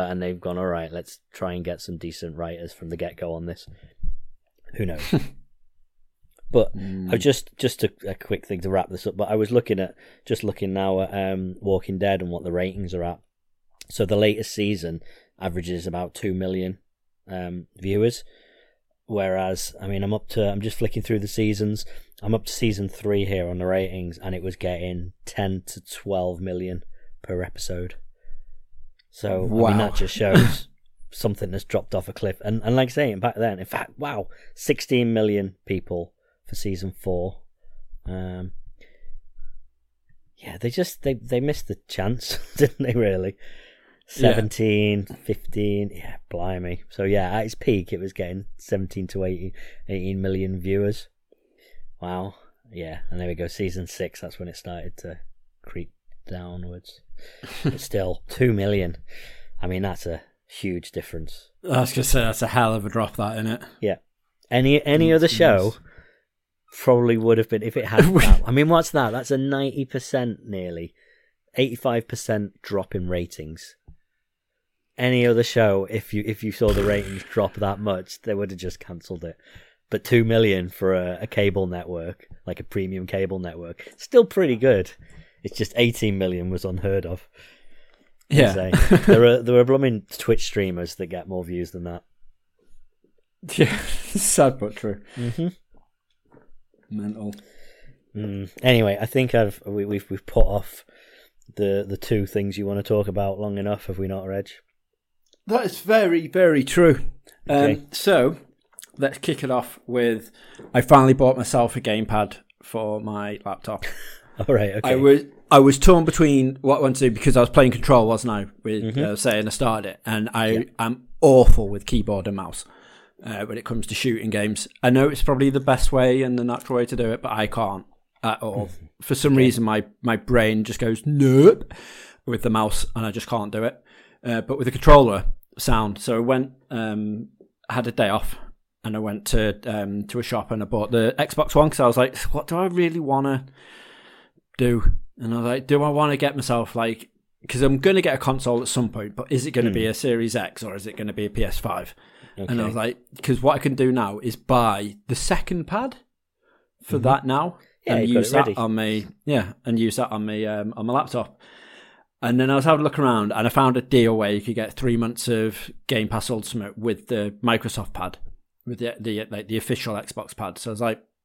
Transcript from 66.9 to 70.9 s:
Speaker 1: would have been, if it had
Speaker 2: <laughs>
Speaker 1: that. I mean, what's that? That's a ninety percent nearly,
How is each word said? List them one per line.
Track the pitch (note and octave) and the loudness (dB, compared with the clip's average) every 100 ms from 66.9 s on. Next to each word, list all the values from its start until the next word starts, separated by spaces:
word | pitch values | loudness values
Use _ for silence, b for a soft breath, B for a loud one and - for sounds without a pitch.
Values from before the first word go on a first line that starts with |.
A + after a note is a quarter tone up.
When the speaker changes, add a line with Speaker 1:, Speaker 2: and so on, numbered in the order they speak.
| B2 A#2+ A2+ | 4 4 4
Speaker 1:
would | A2+ A2+ | 4 4
have | A2 | 2
been, | A2 | -2
if | A2 C#3 | -4 -6
it | A2+ | 0
had | A2 | 6
Speaker 2:
<laughs> | D3+ | 6
Speaker 1:
that. | F#3 - - | 8 10 10
I | - | 8
mean, | C3 D#3 | 2 4
what's | E3 E3 | 4 4
that? | D3+ A#2+ | 0 0
That's | A#2 A#2+ | -2 -2
a | C3+ | -2
ninety | C#3 C#3 C#3 C#3 C3 | 0 -2 -4 -4 -6
percent | C3+ - C3 A#2+ G#2 | -8 -4 -2 -2 -6
nearly, | - F#2+ F2+ E2+ E2+ | -10 -8 -8 -8 -12